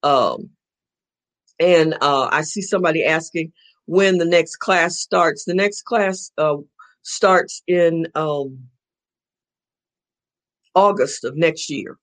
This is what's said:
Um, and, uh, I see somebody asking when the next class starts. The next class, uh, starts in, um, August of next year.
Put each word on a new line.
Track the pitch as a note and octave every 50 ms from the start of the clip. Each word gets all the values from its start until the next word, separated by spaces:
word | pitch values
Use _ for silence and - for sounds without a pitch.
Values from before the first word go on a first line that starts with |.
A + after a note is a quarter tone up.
| -
Um, | C#3+ C#3+ C3 A2+ F2 B1 - - - _ _ _ _ _ _ _ _ _ _ _ _ _ _ _ _ _ _ _ _ _ _
and, | E3 F3+ F3+ E3 D#3+ D#3+ D#3 -
uh, | - C#3+ C#3+ C3+ C3 -
I | - D3
see | D#3 - - G#3
somebody | F#3+ - - F#3+ F3+ E3+ D#3 D#3+ -
asking | C#3+ D#3+ E3 E3 - _ E3+ D#3+ E3 _ _ _ _ _ _ _
when | - E3 F#3 G3 F#3+ F#3
the | F3+ F3
next | E3+ F3 E3+ E3 E3 -
class | - - - F#3+ F3 E3 F3 E3 -
starts. | - _ - F#3 F3 D#3+ D3+ - -
The | - F3
next | F#3 G3 G#3 G3+ - -
class, | - A#3+ A3+ G3+ F#3+ F#3+ F#3 - - _
uh, | - D#3 D3+ D3 C#3+ C#3+ _ _ _ - _ _ _
starts | _ - - - - F#3+ F#3 F3+ - - - - _
in, | - F3+ F3 F3 E3 E3 E3 E3 D#3+ _
um, | D3+ D#3 D#3 D3 C#3+ C#3 C3+ C3 C3 B2+ B2+ _ _ _ _ _ _ _ _ _ _ _ _ _ _ _ _ _ _ _ _ _ _ _ _ _ _ _ _ _ _ _ _ _ _ _ _ _ _ _ _ _
August | F#3 G3 G3+ G3 C#3+ B2+ C3 - - -
of | - C3
next | D3+ E3+ E3 D#3 - - -
year. | D3+ C3+ F#2 E2 - _